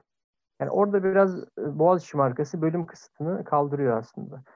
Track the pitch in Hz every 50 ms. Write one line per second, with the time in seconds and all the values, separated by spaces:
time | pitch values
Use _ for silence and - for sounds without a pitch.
0 | _ _ _ _ _ _ _ _ _ _ _ _ 139 139 - 190 208 208 202 196
1 | 185 190 190 196 196 190 180 196 - - _ - 110 147 143 151 156 180 185 170
2 | - - - 143 139 131 123 151 147 - - 165 156 160 160 175 165 165 - -
3 | - _ _ _ 147 165 196 - - - 151 147 143 143 143 143 139 123 113 113
4 | 117 - _ - - - 143 139 - _ _